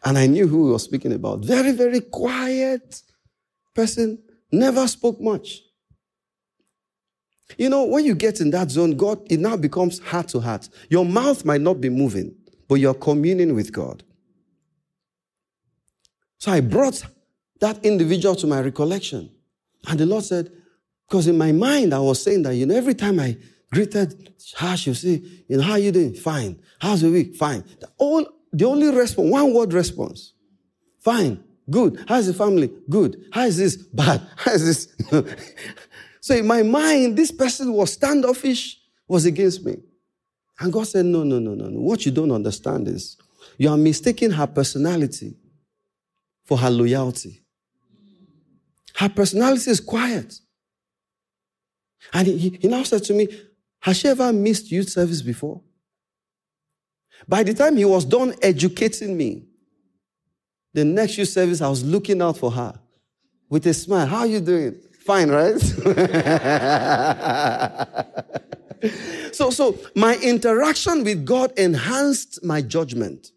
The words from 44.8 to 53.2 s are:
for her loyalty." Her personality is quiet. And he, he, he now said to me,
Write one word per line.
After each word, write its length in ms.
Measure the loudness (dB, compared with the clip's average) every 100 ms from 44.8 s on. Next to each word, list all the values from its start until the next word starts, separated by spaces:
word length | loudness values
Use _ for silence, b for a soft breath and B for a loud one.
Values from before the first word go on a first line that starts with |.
| -2 0 -2 -6 -16 -18 _ _ _ _ _ _ _ _ _ _ _
for 120 | 0
her 120 | 2
loyalty." 720 | 2 2 0 -2 -6 -12 -18 _ _ _ _ _ _ _ _ _ _ _ _ _ _ -20 -4
Her 140 | -2
personality 600 | 0 0 2 2 2 0
is 100 | -2
quiet. 580 | -2 -4 -2 -4 -8 -18 _ _ _ _ _ _ _ _ _ _ _ _ _ _ _ _ B
And 140 | 0 0
he, 100 | 2
he, 200 | -2 0
he 60 | 0
now 160 | 0
said 200 | 0 -2 0
to 80 |
me, 140 | 0